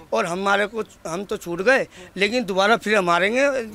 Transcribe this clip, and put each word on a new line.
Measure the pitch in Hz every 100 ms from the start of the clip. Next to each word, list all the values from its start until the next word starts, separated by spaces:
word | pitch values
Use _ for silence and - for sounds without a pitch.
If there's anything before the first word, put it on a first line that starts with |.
| -
और | 226 190
हमारे | 175 196 202 208
को, | 226 208 - 175
हम | 165
तो | 202 214
छूट | - 170
गए, | 196 262 175 - - 180
लेकिन | 202 247
दोबारा | 196 190 202 226
फिर | 208 214
हम |
मारेंगे | 175 170 190 247 285 262 226